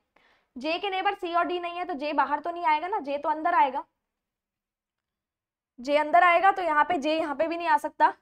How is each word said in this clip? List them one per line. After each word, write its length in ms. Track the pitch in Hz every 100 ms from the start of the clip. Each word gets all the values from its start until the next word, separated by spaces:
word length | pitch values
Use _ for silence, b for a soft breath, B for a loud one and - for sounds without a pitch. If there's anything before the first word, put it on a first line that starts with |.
| _ _ _ _ _ -
जे 220 | 277 349
के 120 | 403
नेबर 240 | 370 381
सी 200 | 392 359
और 100 | 339
डी 140 | 339 359
नहीं 180 | 349 349
है, 60 |
तो 100 | 359
जे 180 | 302 294
बाहर 280 | 294 269 294
तो 100 | 311
नहीं 140 | 339
आएगा 240 | 339 302 349
ना, 100 | 415
जे 200 | 277 285
तो 100 | 320
अंदर 260 | 311 320
आएगा, 300 | 339 285 262 - _ _ _ _ _ _ _ _ _ _ _ _ _ _ _ _ _ _ -
जे 180 | 247 294
अंदर 260 | 302 339
आएगा, 280 | 359 339 370
तो 120 | 392
यहाँ 220 | 349 294
पे 140 | 294 359
जे 200 | 277 320
यहाँ 160 | 320 277
पे 100 | 320
भी 80 | 339
नहीं 120 | 339
आ 80 | 294
सकता, 340 | 302 - 311 -